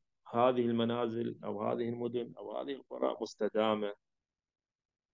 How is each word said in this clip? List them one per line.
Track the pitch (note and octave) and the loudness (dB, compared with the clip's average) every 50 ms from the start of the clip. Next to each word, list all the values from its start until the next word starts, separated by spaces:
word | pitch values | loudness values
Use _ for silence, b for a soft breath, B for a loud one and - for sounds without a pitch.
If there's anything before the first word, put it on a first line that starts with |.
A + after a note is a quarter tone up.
| _ _ _ _ _ - - | _ _ _ _ _ -4 2
هذه | A#2 B2 B2+ B2+ B2 A#2+ | 4 6 6 6 4 2
المنازل | A#2 A#2 A2+ A#2 A#2 A#2 A#2+ A#2+ A#2 A2+ A#2 A#2 A#2+ - - A2 | 2 2 2 2 2 2 0 0 -2 -2 -2 -4 -4 -6 -6 -6
أو | G#2+ G#2 G2+ G#2+ | -6 -4 -2 -2
هذه | A#2 A#2+ A#2+ A#2+ A#2 | 0 0 0 0 -2
المدن | A#2+ A#2+ B2 A#2+ A#2+ A#2+ A#2 - - - | -2 -4 -4 -4 -2 -4 -4 -6 -8 -12
أو | G2+ G#2 A2 | -10 -8 -6
هذه | B2 B2+ C#3 C#3 | -6 -6 -6 -8
القرى | B2+ B2+ - B2 B2+ B2+ C3 A#2 A2+ | -10 -10 -12 -6 -2 -2 -2 0 -2
مستدامة | A2+ G#2 - - A2 G2+ - G#2+ A2 A2 G#2+ G#2 G#2 G2+ G#2 - _ _ _ _ _ _ _ _ _ _ _ _ _ _ _ _ _ _ _ _ _ _ | -6 -8 -4 -2 -2 0 2 4 4 4 4 2 0 -2 -4 -8 _ _ _ _ _ _ _ _ _ _ _ _ _ _ _ _ _ _ _ _ _ _